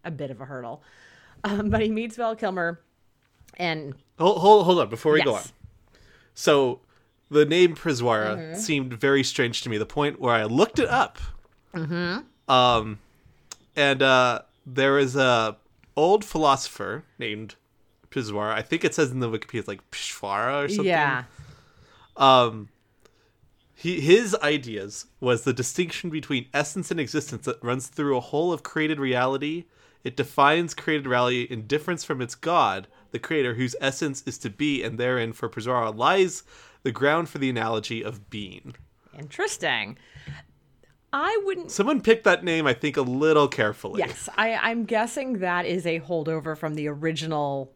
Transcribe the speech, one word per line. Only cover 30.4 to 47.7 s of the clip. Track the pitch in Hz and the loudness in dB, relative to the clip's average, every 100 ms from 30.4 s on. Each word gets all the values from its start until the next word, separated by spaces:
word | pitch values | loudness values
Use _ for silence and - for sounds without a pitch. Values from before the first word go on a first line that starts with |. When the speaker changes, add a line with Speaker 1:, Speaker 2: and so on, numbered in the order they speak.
| 139 165 170 | 4 4 0
Speaker 2:
created | - - 151 135 | -6 -2 -2 0
reality | 123 123 123 | 2 2 0
in | 120 117 107 | -4 -8 -2
difference | 147 151 170 | -2 -2 -6
from | - 135 | -6 -6
its | 120 | -6
God, | - 160 175 117 95 95 _ _ | -6 0 2 2 0 -10 _ _
the | 117 | -10
creator, | - 156 127 | -2 0 0
whose | 117 127 - | 0 -4 -2
essence | 135 135 156 131 - | -4 -2 -6 -6 -10
is | - | -10
to | 113 | -10
be, | 101 147 139 | -4 -2 -2
and | 110 113 | -4 -4
therein | 123 127 113 | -2 -2 -4
for | 110 117 | -6 -8
Priswara | - 113 123 113 107 | -6 -2 -2 -2 0
lies | 135 190 185 - _ - - _ | 2 4 2 -2 _ -20 -20 _
the | 135 | -6
ground | 113 139 160 170 | 0 2 2 -2
for | 151 | -4
the | 135 | -4
analogy | 117 110 110 - 113 | -2 -2 -4 -4 -8
of | 107 107 104 | -8 -12 -14
being. | 107 98 95 - 123 - _ _ 147 | -14 -12 -16 -20 -20 -20 _ _ -20
Speaker 1:
Interesting. | 147 - 403 - 165 120 101 - _ - - 143 - _ _ _ _ _ _ | -16 -6 -6 -2 -2 -2 -4 -12 _ -20 -16 -16 -18 _ _ _ _ _ _
I | 277 339 440 | -4 -2 -2
wouldn't | 392 381 - | -2 -6 -8
Speaker 2:
Someone | - 208 277 | -2 0 2
picked | 220 226 | 4 4
that | 202 175 | 4 2
name, | 175 165 147 | 0 0 2
I | |
think, | 120 151 143 | 0 -2 -2
a | |
little | 127 127 156 151 139 | -2 0 4 6 4
carefully. | - 107 104 104 95 | 2 -2 -2 -8 -4
Speaker 1:
Yes, | - - - - | -6 -6 -8 -2
I, | 226 226 | -2 0
I'm | 226 233 | -2 -2
guessing | 214 220 233 294 262 220 | 0 0 0 -4 -6 -4
that | 180 175 | -2 -2
is | 175 180 170 | -2 -4 -2
a | 165 | -4
holdover | 160 170 151 160 147 156 | -4 -4 -2 -4 -6 -6
from | 156 | -6
the | 151 147 | -4 -6
original | 147 160 160 160 151 143 139 135 | -4 -4 -4 -4 -2 -2 -4 -8